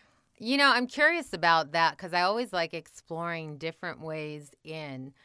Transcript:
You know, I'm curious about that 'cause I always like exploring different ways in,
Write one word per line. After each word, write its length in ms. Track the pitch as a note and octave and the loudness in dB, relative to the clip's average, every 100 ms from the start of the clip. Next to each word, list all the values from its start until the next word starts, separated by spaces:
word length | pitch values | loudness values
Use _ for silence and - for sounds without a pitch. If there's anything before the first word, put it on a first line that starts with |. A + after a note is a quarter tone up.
| _ _ _ - | _ _ _ -10
You 200 | A3+ C#4 | -2 4
know, 120 | C#4 | 4
I'm 160 | A#3+ B3 | 4 0
curious 460 | - D4+ E4+ C4+ | 2 2 2 -4
about 400 | F3 E3+ E3 C#3+ | 2 4 6 4
that 240 | E3 E3 - | 2 2 0
'cause 140 | F3+ | -2
I 80 | F3 | 0
always 320 | F#3 A3+ B3 | 2 0 -2
like 200 | F#3 E3 | -2 -2
exploring 840 | E3 D#3+ - - E3 E3+ E3 D#3 D3 | -6 -12 -20 -10 -6 -6 -6 -8 -8
different 420 | D#3+ - F3 - | -8 -8 -10 -10
ways 500 | D#3+ D#3 D3+ D3+ D3 - | -8 -8 -8 -10 -14 -18
in, 500 | D#3 D#3 D3 C3 C3+ - | -12 -10 -10 -10 -14 -18